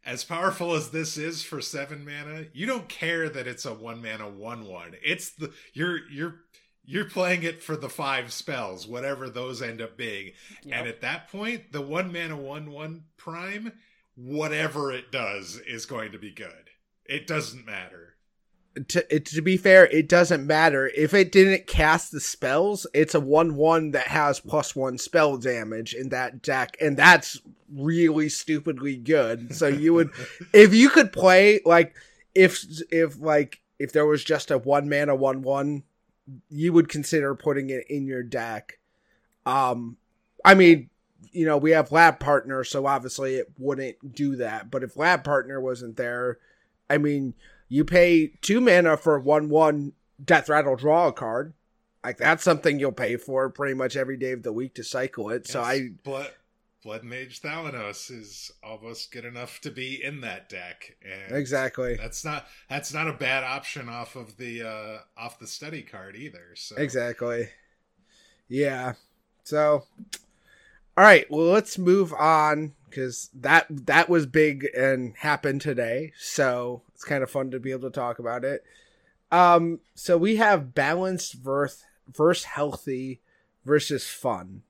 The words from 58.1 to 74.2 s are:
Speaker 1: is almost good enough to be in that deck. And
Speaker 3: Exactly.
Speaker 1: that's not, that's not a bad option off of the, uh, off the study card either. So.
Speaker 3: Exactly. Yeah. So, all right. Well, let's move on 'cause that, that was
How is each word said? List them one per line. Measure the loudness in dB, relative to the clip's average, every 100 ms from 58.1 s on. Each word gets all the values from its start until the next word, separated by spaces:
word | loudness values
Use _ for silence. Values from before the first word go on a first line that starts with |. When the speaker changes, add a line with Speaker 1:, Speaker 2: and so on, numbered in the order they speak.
Speaker 1:
is | -18 -20 -20 -20 _
almost | -20 -18 -16 -16 -16
good | -16
enough | -16 -16 -16 -14
to | -16
be | -12 -12 -10
in | -12 -12
that | -14 -14 _
deck. | -16 -16 -20 -20 _
And | -20 -18 -10
Speaker 3:
Exactly. | -10 -6 -6 -6 -6 -8
Speaker 1:
that's | -6 -10 -12 -10
not, | -12 -14 -20 _
that's | -12 -10
not | -8 -8
a |
bad | -6 -6 -4
option | -6 -10 -10 -14 -12
off | -14 -14 -16
of | -20 -18
the, | -14 -12 -12
uh, | -12 -14 -16 -20 _
off | -18 -16
the | -18
study | -16 -14 -16
card | -16 -20 -20 -18
either. | -18 -20 -20 -20
So. | -16 -8
Speaker 3:
Exactly. | -6 -4 -6 -6 -8 -6 -8 _ _ _ _ _ _ _ _ _ _
Yeah. | -4 -4 -4 -8 -10 _ _ _ _
So, | -6 -2 2 0 -2 _ -18 -18 _ _ _ _ _ _ _ 6
all |
right. | 10 10 6
Well, | 0 4
let's | 4 2 -4
move | 2 4 2
on | 0 4 4 4 0 -4 -12 _
'cause | -10 -8 -10 -16
that, | -10 4 4 4 -10 0
that | 2 4
was | 2